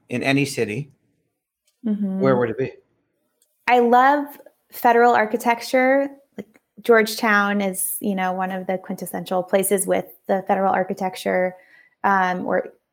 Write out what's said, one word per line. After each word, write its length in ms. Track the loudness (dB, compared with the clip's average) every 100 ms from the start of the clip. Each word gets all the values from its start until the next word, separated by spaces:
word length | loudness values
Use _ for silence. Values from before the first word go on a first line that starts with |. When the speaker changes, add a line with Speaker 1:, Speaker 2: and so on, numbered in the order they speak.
| -10
Speaker 1:
in 140 | -4
any 240 | 0 0 0
city, 440 | -2 -4 -4 -10 _ _ _ _ _ _ _ _ _ -6
Speaker 2:
Mm-hmm. 340 | -4 -4 -2
Speaker 1:
where 140 | 0 0
would 100 | -2
it 80 | -4
be? 160 | -8 -10 _ _ _ _ _ _ _ _ 0
Speaker 2:
I 120 | 2
love 580 | 4 4 4 2 -2 -12 -20 _ _
federal 400 | 0 2 6 4
architecture. 960 | 4 0 -2 -2 -2 -2 0 2 2 0 -8 _ -20
Like, 240 | -20 _ _ -6
Georgetown 800 | 4 4 4 0 2 2 2 0
is, 380 | -2 -4 -6 -4
you 140 | -4
know, 180 | -2 -4
one 180 | -4 -6
of 160 | -6 -4
the 120 | -6
quintessential 640 | -6 -10 -8 -10 -4 -4
places 440 | 0 0 2 0 0
with 200 | -2 -4 -10 -4
the 160 | -2 0
federal 240 | 0 2
architecture, 840 | 0 -2 -4 -6 -6 -4 -2 -2 -6 _ _ _ _
um, 420 | 0 2 0 -2 -2
or 240 | -4 -4 -14 _